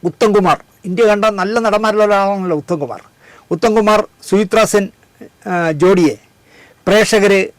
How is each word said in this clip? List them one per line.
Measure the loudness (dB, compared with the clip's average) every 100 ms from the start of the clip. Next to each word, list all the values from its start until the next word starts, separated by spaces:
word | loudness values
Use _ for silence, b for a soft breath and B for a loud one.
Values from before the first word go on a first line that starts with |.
ഉത്തംകുമാർ, | -8 -2 0 2 0 -2 -6 _
ഇന്ത്യ | -10 0
കണ്ട | 2 2
നല്ല | 0 -2 -4 -2
നടന്മാരിലുള്ള | -2 -2 -2 0 2
ഒരാളാണല്ലോ | 2 0 -2 -4 -4
ഉത്തംകുമാർ. | -4 -6 -6 -12 -18 _ b b b
ഉത്തംകുമാർ | -2 0 2 2 0 -2 _
സുചിത്ര | -2 -2 0 0
സെൻ, | 2 0 -2 _ _ _ -20 _ -6
ആ, | -4 -2
ജോഡിയെ | 0 2 4 2 -2 _ _ b b b b 0
പ്രേക്ഷകർ | 0 2 2 2 2 0